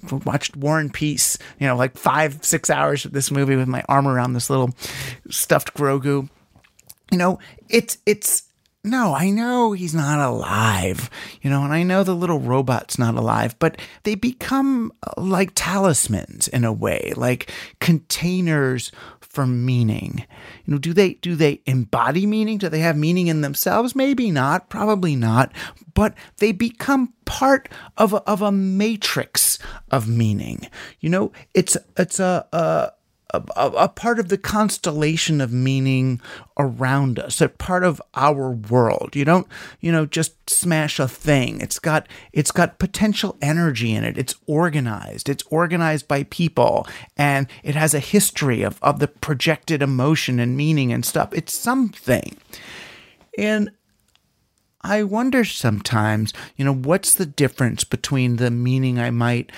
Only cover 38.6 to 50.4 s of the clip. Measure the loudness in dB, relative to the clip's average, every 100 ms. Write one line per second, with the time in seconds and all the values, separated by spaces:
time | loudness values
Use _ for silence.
38.6 | 2 4 4 2 -2 -2 4 4 2 -10
39.6 | -18 -6 0 2 0 -2 -2 -6 -4 -2
40.6 | 2 0 0 0 -2 -2 2 2 2 -4
41.6 | -8 -4 0 0 -2 -14 -6 -2 0 2
42.6 | 0 0 -4 0 0 0 -4 -4 -2 2
43.6 | 0 0 0 0 -2 -4 -6 -6 -2 0
44.6 | 2 0 -2 -6 -10 -8 -6 -6 -2 0
45.6 | 0 0 0 -2 -2 -2 -2 -2 0 2
46.6 | 2 2 -4 -12 -12 0 2 2 -2 -6
47.6 | -6 0 0 0 2 2 2 0 0 0
48.6 | -2 0 0 2 -2 -4 -6 -2 0 -2
49.6 | -2 0 0 2 2 2 0 0